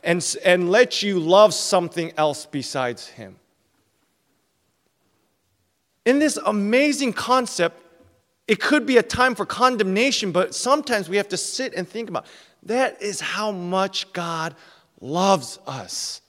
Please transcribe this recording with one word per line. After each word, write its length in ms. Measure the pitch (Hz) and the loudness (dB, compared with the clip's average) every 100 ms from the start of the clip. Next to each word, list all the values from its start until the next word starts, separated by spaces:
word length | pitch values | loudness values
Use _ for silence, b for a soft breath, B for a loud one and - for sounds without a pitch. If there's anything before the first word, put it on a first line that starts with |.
and, 320 | - 175 - - | 0 -2 -2 -2
and 260 | 190 180 175 | 2 2 4
let 320 | 208 247 - | 4 2 2
you 160 | 202 190 | -2 -2
love 360 | 160 190 214 | 4 6 6
something 580 | - - 185 170 170 165 - | 4 0 0 0 -6 -6 -2
else 300 | 151 143 - | -2 -2 -8
besides 600 | 143 - 139 127 117 - | -10 -6 -4 -4 -6 -14
him. 300 | - 101 90 _ _ _ _ _ _ _ _ _ _ _ _ _ _ _ _ _ _ _ _ _ _ _ _ _ _ | -18 -20 -20 _ _ _ _ _ _ _ _ _ _ _ _ _ _ _ _ _ _ _ _ _ _ _ _ _ _
In 140 | 226 277 | 2 4
this 180 | 302 302 | 2 0
amazing 800 | 196 208 202 247 294 269 269 | -2 0 2 2 2 2 -2
concept, 680 | 190 - 254 240 - 170 - _ _ _ _ _ _ - | -4 0 0 0 -2 -2 -2 _ _ _ _ _ _ -2
it 140 | 214 | 0
could 240 | - 302 | 4 2
be 140 | 220 247 | 4 4
a 40 | |
time 320 | - - 254 | 4 2 0
for 120 | 233 190 | 0 -6
condemnation, 840 | - 254 247 190 190 262 - 202 | 2 2 2 0 2 0 0 -2
but 240 | 170 185 | -2 -2
sometimes 540 | - 240 294 285 226 165 | -4 0 0 2 -4 -2
we 80 | 202 | -2
have 120 | 202 | -2
to 80 | 202 | -6
sit 360 | - - 262 | -6 -6 -6
and 140 | - 180 | -6 -8
think 200 | 214 226 | -8 -6
about, 180 | 165 B B B B | -8 B B B B
that 360 | - 233 262 - | -6 -2 -2 -2
is 200 | 208 190 | -8 -6
how 320 | - 180 214 | -6 -4 -4
much 600 | 190 175 185 190 190 - | -4 -2 -2 -2 -4 -8
God 420 | - 170 165 160 147 b b b _ | -8 -6 -6 -6 -10 b b b _
loves 580 | 127 165 196 190 123 - - | -6 0 4 4 0 -14 -12
us. 540 | 135 92 - - - | -12 -10 -10 -10 -12